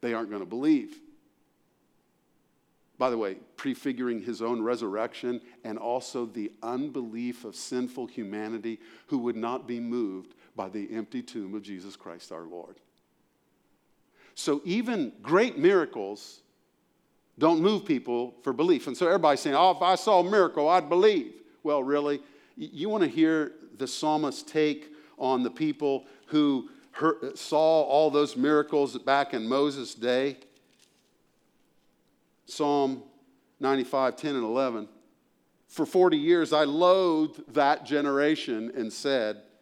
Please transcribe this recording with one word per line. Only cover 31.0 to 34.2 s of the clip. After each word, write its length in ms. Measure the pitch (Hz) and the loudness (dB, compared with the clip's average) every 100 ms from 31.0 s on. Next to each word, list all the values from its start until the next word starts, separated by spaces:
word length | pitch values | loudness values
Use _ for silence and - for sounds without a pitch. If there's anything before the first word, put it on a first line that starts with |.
| _ _ _ _ _ _ _ _ _ _ _ _ _ _ _ | _ _ _ _ _ _ _ _ _ _ _ _ _ _ _
Psalm 580 | - 147 143 135 131 - _ _ _ _ _ | -4 0 2 0 -2 -12 _ _ _ _ _
ninety-five, 560 | 135 135 127 135 131 | 0 0 0 0 0
ten 200 | 120 | -2